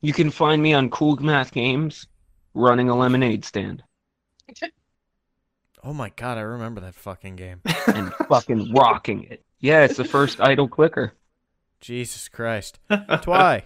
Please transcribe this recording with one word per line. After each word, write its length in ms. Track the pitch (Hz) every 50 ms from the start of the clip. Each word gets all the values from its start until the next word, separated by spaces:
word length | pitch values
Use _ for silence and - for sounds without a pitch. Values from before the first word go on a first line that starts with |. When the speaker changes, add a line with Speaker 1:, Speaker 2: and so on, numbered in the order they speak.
| -
Speaker 1:
You 100 | 151 143
can 180 | - 165 151
find 320 | - - 165 151 156 151 151
me 100 | 156 156
on 160 | 139 131 120
Cool 260 | - - 156 151 151
Math 360 | 127 139 151 151 139 131 - -
Games 540 | 135 117 127 127 139 156 156 - - - _ _ _ _ _ _ _ _ _ _
running 340 | 110 120 123 120 123 123 123
a 40 | 120
lemonade 500 | 123 127 123 127 127 131 123 110 101 -
stand. 380 | - - 104 98 101 95 - - _ _ _ _ _ _ _ _ _ _ _ _ -
Speaker 2:
<laughs> 140 | 262 - - 330 _ _ _ _ _ _ _ _ _ _ _ _ _ _ _ _ _ _ _ _ _ _ -
Speaker 3:
Oh 120 | 131 151
my 160 | 147 123 101 _
god, 220 | - 117 123 123
I 60 | 113 107
remember 400 | 110 117 123 113 113 117 101 90
that 120 | 92 90
fucking 420 | - - 101 92 - - 98 95
game. 260 | 90 92 92 90 90 _ - 165
Speaker 1:
<laughs> 120 | - -
And 260 | - 104 104 98 92 - - - -
fucking 460 | 147 123 - - 123 110 104 113 110
rocking 480 | 135 131 117 110 107 _ - 107 - -
it. 180 | - - - _ _ _ _
Yeah, 240 | - 135 156 160 147
it's 120 | 131 -
the 80 | - 127
first 340 | - - 139 143 135 - -
idle 300 | 104 131 139 131 143 127
clicker. 460 | - - 151 165 - - 127 - _ _ _ _ _ _ _ _ _ _ _ _ _ _
Speaker 3:
Jesus 480 | _ - 120 123 123 113 - - - -
Christ. 500 | _ - 117 113 113 107 95 - - - _
Speaker 4:
<laughs> 380 | _ 208 202 202 - - 165 -
Speaker 3:
Twy? 400 | - 175 185 190 175 143 104 -